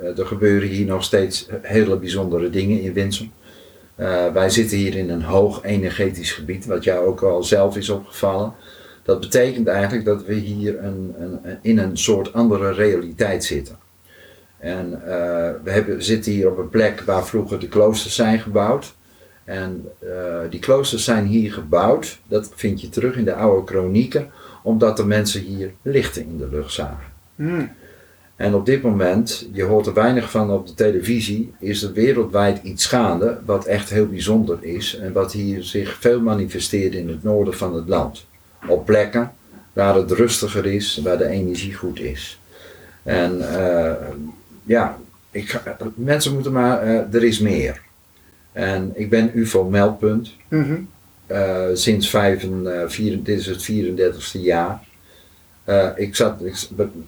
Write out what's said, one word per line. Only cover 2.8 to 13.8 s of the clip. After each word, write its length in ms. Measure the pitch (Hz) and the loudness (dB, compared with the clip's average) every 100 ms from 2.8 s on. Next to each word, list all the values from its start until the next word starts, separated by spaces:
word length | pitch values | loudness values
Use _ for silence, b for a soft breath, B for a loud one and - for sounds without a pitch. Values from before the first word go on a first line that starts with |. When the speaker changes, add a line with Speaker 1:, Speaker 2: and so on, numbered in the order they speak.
Speaker 1:
in 120 | 92 | 0
Winsum. 380 | 92 98 98 - - B B B B B - | -2 -2 -2 -8 -14 B B B B B -8
Eh, 360 | 92 90 87 | -2 0 2
wij 160 | 92 95 | 2 4
zitten 280 | 117 107 101 | 4 2 0
hier 180 | 98 95 | 0 -2
in 140 | 90 | -2
een 120 | 85 | -4
hoog 400 | 80 95 104 101 | 2 4 4 2
energetisch 680 | 101 101 92 - 98 87 85 | -2 -2 0 0 -2 -2 -6
gebied, 340 | - 76 98 104 | -8 -8 -8 -4
wat 180 | 90 | -2
jou 220 | 82 90 92 | 0 2 2
ook 160 | 92 | 2
al 220 | 98 87 | 2 0
zelf 340 | 90 104 101 101 | 2 4 4 0
is 120 | 101 | -4
opgevallen. 640 | 101 - - 98 95 107 113 B B B B | -6 -6 -2 -2 0 -4 -6 B B B B
Dat 160 | - 95 | 0 0
betekent 480 | 87 127 127 123 113 | 2 2 2 2 0
eigenlijk 380 | 98 101 120 104 | 0 0 0 0
dat 200 | 101 - | -2 -2
we 80 | |
hier 500 | 107 101 101 104 98 | -4 -4 -4 -4 -4
een, 320 | 98 95 95 82 | -6 -8 -8 -10
een, 200 | 90 92 87 95 | -10 -10 -12 -6
in 160 | 107 110 | 0 2
een 200 | 95 90 | 2 -2
soort 360 | - 101 95 | 0 0 0
andere 380 | 113 117 101 98 | 0 2 2 0
realiteit 680 | 95 104 90 87 80 104 90 | 2 2 2 -2 -2 -2 0
zitten. 340 | - 71 - - | -2 -4 -6 -14